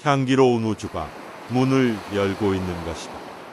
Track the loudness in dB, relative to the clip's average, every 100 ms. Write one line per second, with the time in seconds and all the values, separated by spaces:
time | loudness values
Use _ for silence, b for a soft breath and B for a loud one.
0 | 0 2 4 6 6 6 0 -2 -6 -8
1 | -8 -12 -16 -16 -2 2 4 4 2 0
2 | -4 0 0 0 0 0 -2 -6 -8 -8
3 | -10 -14 -14 -16 -18